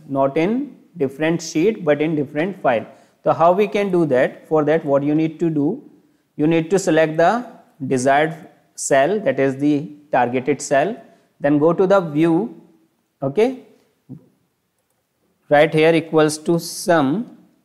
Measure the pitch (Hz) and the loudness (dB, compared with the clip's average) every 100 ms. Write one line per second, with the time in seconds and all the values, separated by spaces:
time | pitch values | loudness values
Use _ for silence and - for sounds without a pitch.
0 | - 135 139 147 175 240 285 - _ 170 | -8 -2 -2 0 -2 -2 -6 -14 _ -6
1 | 135 - 156 170 - 156 185 226 165 143 | -6 -2 -2 -2 -4 -2 0 0 -2 0
2 | 156 151 139 147 180 180 143 117 98 - | 0 -2 -4 -4 -6 -4 -2 -2 -4 -14
3 | _ _ 156 147 165 185 202 208 202 180 | _ _ -2 2 2 2 0 -2 -2 0
4 | 160 127 156 - - 156 147 160 160 139 | 2 2 0 -4 -4 0 2 0 0 0
5 | 143 151 160 156 170 151 143 247 - - | 0 0 -2 -2 -4 -2 -2 -4 -12 -20
6 | _ _ _ - 151 165 165 190 190 156 | _ _ _ -4 0 0 0 -2 0 2
7 | 156 156 170 233 247 - _ _ 131 131 | 2 2 2 0 -4 -16 _ _ -6 -2
8 | 127 139 160 160 - _ _ - - 139 | 2 2 0 -4 -16 _ _ -14 0 2
9 | 143 208 147 131 139 135 147 147 160 - | 2 0 -2 0 -2 0 0 0 -4 -12
10 | _ 139 120 127 127 143 - 139 165 247 | _ -2 0 -2 -2 -4 -2 0 0 -4
11 | - _ _ _ 143 147 156 170 190 196 | -14 _ _ _ 0 2 2 2 2 2
12 | 170 147 165 165 233 - - _ _ _ | 2 0 2 2 -2 -10 -20 _ _ _
13 | _ _ 139 139 240 262 - _ _ _ | _ _ -4 0 0 -2 -14 _ _ _
14 | _ 131 - _ _ _ _ _ _ _ | _ -20 -20 _ _ _ _ _ _ _
15 | _ _ _ _ _ 147 156 156 156 165 | _ _ _ _ _ 4 4 4 4 2
16 | 156 156 156 151 - 170 - - - 170 | 0 2 2 0 -2 -2 -4 -8 0 2
17 | 135 175 240 - _ _ | 2 -2 -6 -14 _ _